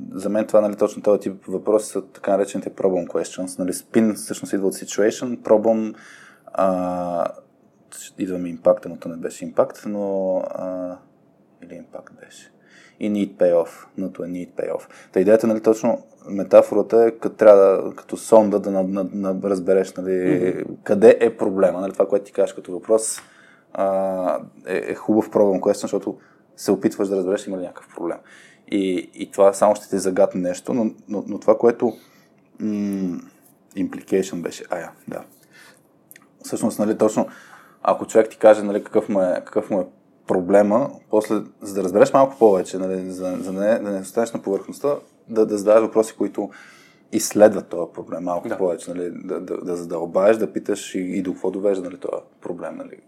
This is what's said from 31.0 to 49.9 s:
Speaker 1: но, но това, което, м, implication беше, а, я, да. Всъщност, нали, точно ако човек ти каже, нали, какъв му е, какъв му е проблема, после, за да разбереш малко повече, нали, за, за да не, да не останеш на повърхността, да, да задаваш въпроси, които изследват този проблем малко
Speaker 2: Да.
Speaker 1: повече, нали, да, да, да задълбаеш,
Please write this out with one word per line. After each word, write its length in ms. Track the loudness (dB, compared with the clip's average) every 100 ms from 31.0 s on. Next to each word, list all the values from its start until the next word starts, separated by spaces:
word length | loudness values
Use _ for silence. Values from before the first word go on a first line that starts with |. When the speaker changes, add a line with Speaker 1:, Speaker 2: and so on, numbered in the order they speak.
| -10
Speaker 1:
но, 160 | -10 -8
но 140 | -4
това, 180 | 0 4
което, 340 | 2 2 -2 -4 _ _ _ _ _ _
м, 600 | -6 -4 -4 -4 -4 -6 -12 _ _ _ _ -8
implication 680 | -8 -8 -2 -2 -2 -6
беше, 220 | -8 -10 -10
а, 80 | -10
я, 120 | -10 -16 -14
да. 160 | -14 -14 _ _ -20 -20 _ _ _ _ -20 _ _
Всъщност, 340 | -10 -4 -4 -2
нали, 200 | -2 2
точно 280 | 2 0 -4 -8 -20 -20 -20 _
ако 240 | -2 -2 2
човек 220 | 2 2
ти 80 | 4
каже, 240 | 6 6
нали, 220 | 4 -4
какъв 240 | -2 -2 0
му 120 | 0
е, 140 | 0 -2
какъв 260 | -4 -6 -2
му 100 | -4
е 60 | -4 -10 _ _ -4
проблема, 640 | -2 4 4 4 2 0 -8 _
после, 240 | 0 0 -4 -4 _
за 120 | -10
да 80 | -4
разбереш 300 | 0 4 4
малко 240 | 6 2 4
повече, 400 | 4 4 0 -6
нали, 320 | -6 -6 -6
за, 260 | -8 -8 -6
за 120 | -8
да 80 | -4
не, 180 | 0 0
да 120 | -2
не 100 | -8
останеш 320 | -6 -4 -4
на 100 | -6
повърхността, 520 | -4 -4 -6 -8 -6 -6 -8 _ _
да, 180 | 0 2
да 120 | 2
задаваш 240 | 4 4
въпроси, 340 | 4 0 0 -2
които 340 | -4 -4 -8 -10 -20 -20 _ _ _
изследват 560 | -6 -2 6 6 6 -4
този 240 | -8 -8
проблем 280 | -10 -12 -10
малко 240 | -6 -6 -6
Speaker 2:
Да. 100 | -4
Speaker 1:
повече, 360 | -2 -2 -8
нали, 160 | -10 -8 -10
да, 160 | -10 -10
да, 160 | -8 -10
да 200 | -6 -8
задълбаеш, 600 | -6